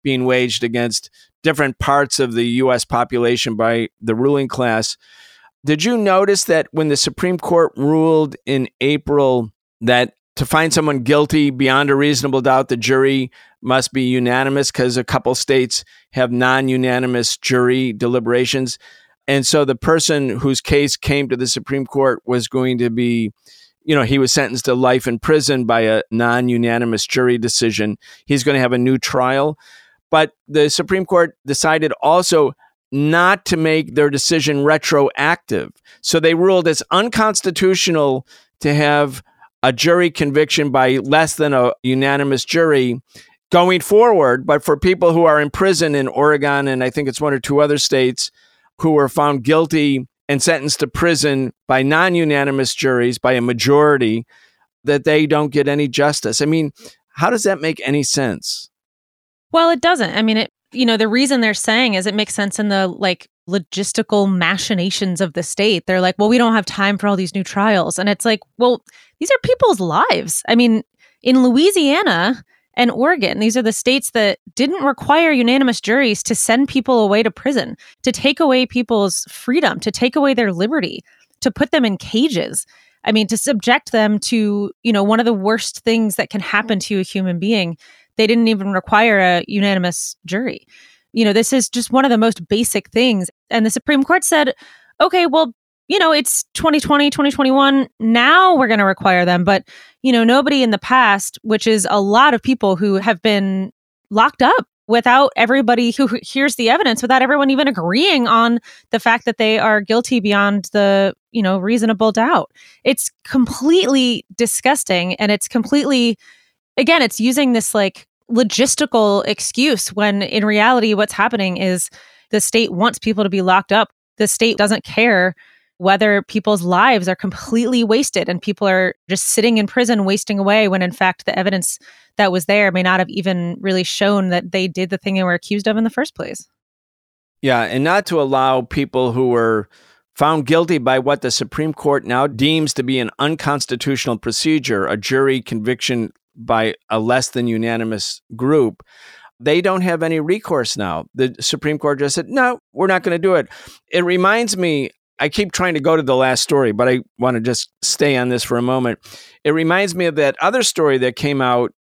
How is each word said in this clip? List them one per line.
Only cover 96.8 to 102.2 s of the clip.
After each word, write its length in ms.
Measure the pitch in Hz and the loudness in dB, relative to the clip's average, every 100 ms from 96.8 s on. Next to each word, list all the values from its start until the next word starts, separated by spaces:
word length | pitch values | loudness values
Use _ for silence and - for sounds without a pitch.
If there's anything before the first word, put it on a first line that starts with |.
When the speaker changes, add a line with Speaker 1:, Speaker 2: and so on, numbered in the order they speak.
| - 285 285 | 2 2 2
Speaker 2:
twenty 220 | - 285 | 0 -2
twenty-one. 560 | 277 262 269 277 277 254 _ | 0 0 2 4 2 -2 _
Now 560 | 226 233 254 339 370 330 | 0 2 4 6 6 4
we're 120 | 254 | 2
gonna 180 | 220 196 | 2 2
require 400 | 185 196 180 180 | 2 2 2 2
them." 180 | 175 | 2
But, 240 | 180 196 - - - _ | 2 0 -2 -16 -20 _
you 80 | 262 | 0
know, 120 | 240 | 2
nobody 380 | 226 262 277 285 | 4 4 2 2
in 100 | 240 | 2
the 60 | 202 | 0
past, 600 | - 254 233 196 - - | 0 2 4 2 -2 -10
which 260 | 220 214 233 | -4 -2 2
is 200 | 220 180 | 0 0
a 100 | 208 | 0
lot 340 | 196 220 | 2 4